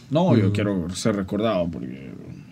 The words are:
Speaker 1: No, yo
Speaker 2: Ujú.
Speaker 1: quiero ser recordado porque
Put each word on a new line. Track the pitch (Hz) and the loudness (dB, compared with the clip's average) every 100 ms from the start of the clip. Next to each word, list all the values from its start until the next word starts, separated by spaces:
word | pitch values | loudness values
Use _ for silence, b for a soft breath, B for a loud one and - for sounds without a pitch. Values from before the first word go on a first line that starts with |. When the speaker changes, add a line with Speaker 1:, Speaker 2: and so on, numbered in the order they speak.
| B | B
Speaker 1:
No, | 147 180 120 | 2 4 6
yo | 98 | 4
Speaker 2:
Ujú. | |
Speaker 1:
quiero | 104 104 98 82 95 | 2 0 0 -2 -2
ser | 117 104 | 0 0
recordado | 95 104 110 98 85 | -2 0 0 2 0
porque | 64 62 65 67 - - - - | -4 -8 -10 -14 -14 -14 -16 -18